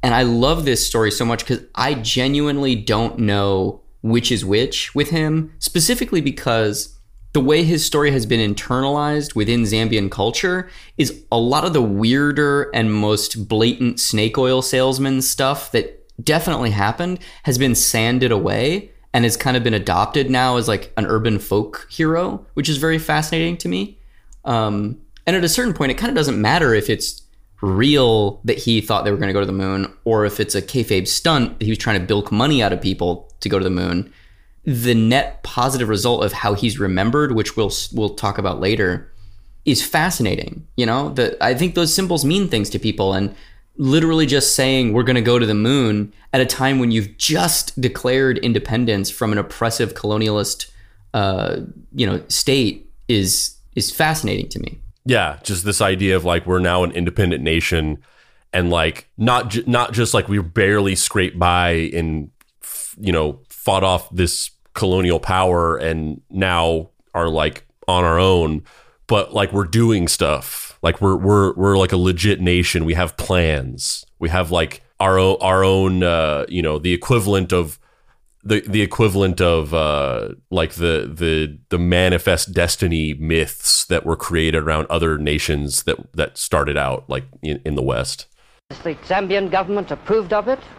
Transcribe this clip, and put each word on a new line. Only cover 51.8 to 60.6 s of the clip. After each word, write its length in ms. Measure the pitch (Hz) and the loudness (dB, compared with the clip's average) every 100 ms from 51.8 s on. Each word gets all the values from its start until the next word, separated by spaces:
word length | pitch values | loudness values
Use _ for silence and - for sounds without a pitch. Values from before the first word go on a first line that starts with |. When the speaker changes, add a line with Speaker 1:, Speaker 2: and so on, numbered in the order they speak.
| - | -14
Speaker 1:
you 120 | 135 110 | -2 -2
know, 140 | 90 - | -2 -4
state 640 | - - 139 110 - - - - | -2 2 2 2 -2 -16 -20 -2
is, 480 | 113 98 - - - - | 0 2 -2 -4 -8 -10
is 160 | - 104 | -6 -6
fascinating 580 | - 156 156 101 98 - | 0 0 0 -2 -4 -6
to 80 | - | -8
me. 200 | - - - - - | -10 -10 -16 -12 0
Speaker 2:
Yeah, 320 | 117 85 73 | 2 2 -4
just 200 | - 95 | -6 -4
this 160 | 98 98 | -2 0
idea 340 | 101 95 98 | 2 2 2
of, 120 | 92 87 | 2 2
like, 200 | 85 87 | 0 0
we're 120 | 92 | 0
now 260 | 90 90 | 2 2
an 60 | 87 | 0
independent 520 | 82 87 - 92 78 | 0 -2 0 0 0
nation, 560 | 71 82 - 85 78 73 _ _ _ _ _ | 0 0 0 0 -2 -6 _ _ _ _ _
and, 160 | 90 87 | -2 0
like, 400 | 85 80 - - - | 2 0 -2 -18 -2
not 320 | 113 123 117 | 2 2 0
ju-, 160 | 107 123 | -4 0
not 280 | 123 123 | 0 0
just, 180 | 113 113 | 0 0
like, 160 | 113 95 | 0 0
we 100 | 101 | -2
barely 540 | 82 98 | -2 2